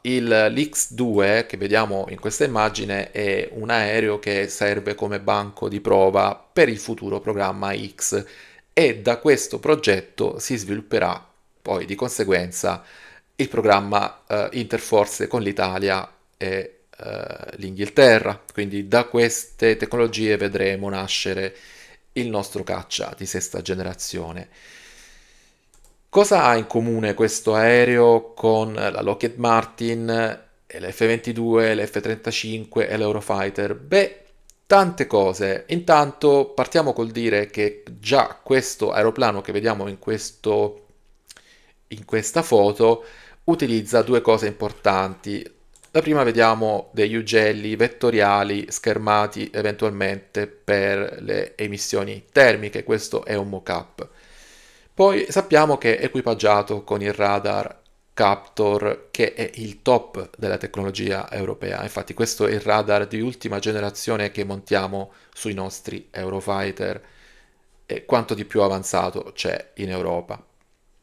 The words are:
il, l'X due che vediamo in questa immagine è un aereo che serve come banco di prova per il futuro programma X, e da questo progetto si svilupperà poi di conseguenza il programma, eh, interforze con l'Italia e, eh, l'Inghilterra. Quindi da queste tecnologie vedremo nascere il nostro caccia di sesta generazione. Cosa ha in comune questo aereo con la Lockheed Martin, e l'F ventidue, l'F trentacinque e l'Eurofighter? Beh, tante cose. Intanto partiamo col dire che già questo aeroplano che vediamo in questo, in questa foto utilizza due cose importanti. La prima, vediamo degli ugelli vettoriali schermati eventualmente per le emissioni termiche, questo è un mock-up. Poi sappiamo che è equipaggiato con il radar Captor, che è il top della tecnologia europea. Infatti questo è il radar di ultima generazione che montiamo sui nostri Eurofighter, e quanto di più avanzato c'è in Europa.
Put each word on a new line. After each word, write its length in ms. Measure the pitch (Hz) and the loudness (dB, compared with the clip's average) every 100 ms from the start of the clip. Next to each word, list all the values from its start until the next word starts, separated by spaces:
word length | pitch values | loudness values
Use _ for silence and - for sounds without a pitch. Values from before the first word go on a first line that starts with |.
il, 240 | 123 127 117 | -4 -2 2
l'X 640 | 110 107 120 151 - - | 4 4 0 -2 -4 -6
due 560 | 117 123 101 98 110 - | -2 0 2 4 2 0
che 100 | 92 | -6
vediamo 480 | 101 107 107 98 95 | 0 2 2 -2 -6
in 100 | 95 | -8
questa 240 | 107 - | -8 -2
immagine 640 | 147 113 107 107 104 98 - | 0 2 0 -2 -4 -4 -6
è 400 | - 101 98 - | -4 -2 -2 -4
un 180 | 117 104 | -6 -2
aereo 480 | 117 104 110 110 104 | 0 0 0 0 -2
che 280 | 104 101 98 | -2 -2 -4
serve 440 | - 104 101 101 | -2 -2 -2 -4
come 260 | 101 101 101 | -4 -4 -4
banco 480 | 101 104 101 - 104 | -2 -2 -2 -8 -8
di 140 | 101 | -6
prova 540 | 101 98 95 98 98 104 | 2 4 4 4 0 -2
per 340 | _ - 143 | _ 2 2
il 80 | 107 | 2
futuro 420 | - 110 98 101 | -8 -8 -6 -6
programma 540 | 113 101 95 98 98 101 | -4 -2 -4 -4 -6 -6
X, 480 | 101 - - 101 101 - - - _ | -8 -8 -4 -4 -6 -14 -20 -20 _
e 280 | - 151 107 | 2 2 2
da 180 | 107 120 | -2 2
questo 400 | 156 131 - 110 | 4 2 2 -4
progetto 800 | 143 156 110 98 - - 110 - | 0 2 2 0 -2 -4 -4 -4
si 180 | - 123 | -6 -6
svilupperà 680 | 95 104 - 110 90 90 - _ _ _ | -6 -8 -4 -2 0 -2 -10 _ _ _
poi 280 | - 95 85 | -6 -4 -4
di 80 | 101 | -6
conseguenza 880 | 95 - 98 90 90 87 95 92 - - - - _ - | -6 -2 0 0 0 -4 -4 -4 -8 -20 -20 -20 _ -6
il 140 | 131 | -4
programma, 760 | - 107 98 101 104 98 - - | 0 4 4 4 0 -2 -6 -6
eh, 220 | 104 104 | -4 -2
interforze 760 | 123 110 113 - 107 104 - 104 | -6 -4 -6 0 2 2 -2 -4
con 160 | 120 | -2
l'Italia 640 | 98 101 95 95 98 95 - _ _ _ | -2 -2 -2 -2 -2 -2 -4 _ _ _
e, 440 | 95 95 95 - _ - | -6 -6 -8 -14 _ -18
eh, 400 | - 104 - - - - | -12 -10 -10 -12 -16 -14
l'Inghilterra. 840 | 95 95 104 - 131 110 - 104 - | -12 -8 0 8 10 8 4 -4 -8
Quindi 340 | - 101 101 98 | -6 -6 -6 0
da 180 | 120 117 | 2 2
queste 680 | 120 117 - - - 117 113 | 2 2 0 -10 0 2 2
tecnologie 640 | 110 120 117 104 107 101 | 0 0 0 0 0 0
vedremo 500 | 101 98 98 98 98 | 0 0 -2 -2 -4
nascere 680 | 95 95 - 98 95 95 - - - - - _ | -6 -4 -4 -4 -4 -6 -10 -20 -20 -20 -20 _
il 160 | - 120 | -6 -4
nostro 340 | 104 98 104 | -4 -4 -8
caccia 520 | 90 95 - - - - | -6 -8 -6 -8 -8 -10
di 80 | 95 | -8
sesta 380 | 90 - - | -8 -6 -8
generazione. 880 | 87 92 92 90 - 90 82 85 95 _ - - - - - - _ _ _ _ _ _ _ _ _ | -6 -6 -6 -8 -10 -8 -10 -12 -16 _ -20 -20 -20 -20 -20 -20 _ _ _ _ _ _ _ _ _
Cosa 360 | 196 202 190 127 | 4 6 6 6
ha 100 | 117 | 4
in 100 | 110 | 2
comune 480 | 123 117 113 107 | -2 0 0 -2
questo 400 | 101 110 - - | 2 0 0 0
aereo 800 | 107 113 123 123 120 117 117 - | 4 6 6 6 6 6 6 2
con 400 | - 113 110 110 | -2 2 2 0
la 280 | 107 101 104 | -4 -4 -2
Lockheed 360 | 101 104 117 120 | -2 -2 -4 -2
Martin, 720 | 117 113 113 - 117 117 113 113 113 113 - _ - | 2 2 2 -4 -4 -4 -2 -2 -2 -4 -14 _ -20
e 140 | - | -12
l'F 260 | 92 - 113 | -12 0 0
ventidue, 680 | 117 123 117 117 113 110 107 | 0 -2 -4 2 4 4 2
l'F 240 | 107 107 | -2 -4
trentacinque 880 | 107 110 - - 110 110 107 - 95 | -6 -6 -6 -6 -6 -8 -6 -4 -2
e 100 | 107 | 0
l'Eurofighter? 800 | 104 104 - 98 98 101 101 107 | -2 -2 -4 -4 -4 -4 -4 -6
Beh, 480 | 139 190 - - _ _ _ _ - | 0 2 2 -4 _ _ _ _ 4
tante 400 | 196 185 175 127 | 6 6 0 0
cose. 600 | 107 95 92 98 98 - | 2 2 0 -2 -2 -4
Intanto 800 | 170 175 156 143 - 147 143 139 | -4 4 4 4 2 4 4 4
partiamo 460 | - 127 165 147 | -2 0 0 0
col 180 | 117 113 | -2 -4
dire 400 | 113 117 101 104 | -2 0 0 0
che 320 | 107 104 - - 117 | -2 -2 -4 -12 -12
già 400 | 107 135 - - | 0 2 2 -4
questo 500 | - 131 127 - 104 | 0 2 2 -2 -2
aeroplano 500 | - 110 110 120 98 | 2 2 2 0 0
che 100 | 98 | -4
vediamo 360 | 104 110 104 101 | -2 -2 -2 -4
in 120 | 98 | -8
questo, 880 | - 107 - - 107 104 104 - - _ _ _ _ - _ _ _ _ _ | -6 -6 -6 -6 -2 0 0 -4 -18 _ _ _ _ -20 _ _ _ _ _
in 160 | 107 98 | -18 -4
questa 360 | 110 104 165 | -4 -2 -2
foto 640 | 160 113 101 104 113 113 - - - - | 4 4 4 4 4 2 -2 -20 -20 -6
utilizza 580 | - 170 127 113 101 120 | -2 0 0 -2 2 2
due 200 | 107 123 | 4 2
cose 260 | 117 110 107 | 4 2 2
importanti. 1000 | - 104 - 104 95 95 92 101 101 - - _ _ _ | -4 -8 -2 0 2 0 -6 -10 -10 -10 -18 _ _ _
La 100 | 156 | 0
prima, 220 | 156 151 | 2 2
vediamo 640 | 123 113 113 110 110 104 - | 4 4 4 4 0 -2 -4
degli 240 | 113 104 113 | 0 0 0
ugelli 600 | 110 113 107 107 104 107 | 0 2 2 0 -4 0
vettoriali 920 | 117 - 120 113 101 101 101 101 - | -2 0 0 4 4 4 0 -4 -6
schermati 800 | - 117 107 107 107 104 104 - | -4 -2 0 2 2 2 -4 -8
eventualmente 920 | 104 104 104 110 101 98 98 - 104 104 | -4 -4 -2 -4 -2 -4 -6 -8 -8 -8
per 680 | - - 101 98 98 101 - | -8 -2 0 2 -2 -4 -8
le 340 | 101 101 95 - | -6 -4 -4 -6
emissioni 680 | 104 101 - 104 98 101 - | -8 -6 -4 -4 -4 -8 0
termiche, 520 | 139 127 107 104 104 | 6 6 4 -2 -8
questo 400 | - 110 - 113 - | -2 -4 -2 -6 -4
è 100 | 104 | -4
un 140 | 98 | -4
mock-up. 600 | 95 - 85 - - - _ - - - - - _ _ - | -8 -6 -8 -8 -14 -16 _ -20 -20 -20 -20 -20 _ _ 2
Poi 280 | 196 202 - | 4 4 0
sappiamo 480 | 190 185 151 151 139 | 0 4 6 6 4
che 200 | 117 110 | 2 0
è 60 | |
equipaggiato 800 | 131 131 120 110 107 104 101 107 | 0 -2 -2 2 4 4 2 -4
con 180 | - 104 | -4 -4
il 120 | 101 | -2
radar 680 | 104 101 101 101 101 101 - _ _ _ | 0 0 0 0 -2 -4 -10 _ _ _
Captor, 920 | - 104 101 - - 104 101 104 - - | 0 2 2 -2 -2 0 0 -2 -4 -8
che 220 | - 113 | -2 -2
è 160 | - 113 | -2 -8
il 280 | - 107 98 | -10 -14 -4
top 500 | 131 123 - 101 92 - | 2 2 0 -10 -12 -8
della 200 | 104 101 | -6 -4
tecnologia 720 | - 101 98 95 98 95 - | -6 -6 -6 -4 -4 -4 -6
europea. 500 | 110 95 101 95 98 | -6 -6 -6 -8 -8
Infatti 300 | 104 - - | -8 -10 -10
questo 320 | - 113 - 107 | -4 -4 0 0
è 60 | |
il 80 | 107 | 0
radar 480 | 101 107 104 101 101 | 0 0 2 0 0
di 140 | 110 | -4
ultima 380 | 120 120 113 101 | -6 -8 -8 -4
generazione 680 | 110 107 101 - - 113 101 | -4 -2 -4 -6 -4 -4 -4
che 140 | - | -6
montiamo 720 | 98 98 - 101 95 98 98 _ _ | -8 -8 -4 -2 -2 -6 -10 _ _
sui 200 | - 110 | -12 -8
nostri 560 | 98 95 - - 101 - | -6 -8 -10 -12 -14 -12
Eurofighter, 920 | - 95 98 98 98 98 95 98 101 - _ _ _ _ _ _ _ - | -10 -6 -6 -4 -4 -4 -6 -8 -8 -14 _ _ _ _ _ _ _ -12
e 180 | 117 | -10
quanto 300 | - 123 110 | -2 0 0
di 100 | 104 | -6
più 180 | 104 110 | -4 0
avanzato 680 | 98 95 95 92 90 92 - | 2 0 -2 -2 -2 -4 -10
c'è 380 | - 92 - - - | -8 -6 -6 -10 -10
in 140 | 95 | -8
Europa. 560 | 92 87 87 87 101 _ _ _ _ _ _ | -6 -4 -4 -6 -14 _ _ _ _ _ _